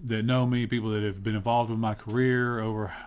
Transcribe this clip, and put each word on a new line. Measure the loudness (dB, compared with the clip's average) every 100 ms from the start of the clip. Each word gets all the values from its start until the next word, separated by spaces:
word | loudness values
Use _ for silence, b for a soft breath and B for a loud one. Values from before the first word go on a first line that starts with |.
| -4
that | -2
know | 2 2 2
me, | 2 0
people | -2 0
that | 0
have | -2 -2
been | -2 -2
involved | 2 2 2
with | 0
my | 0
career | -2 -2 2 2 2 2 0
over, | -2 -2 -4 B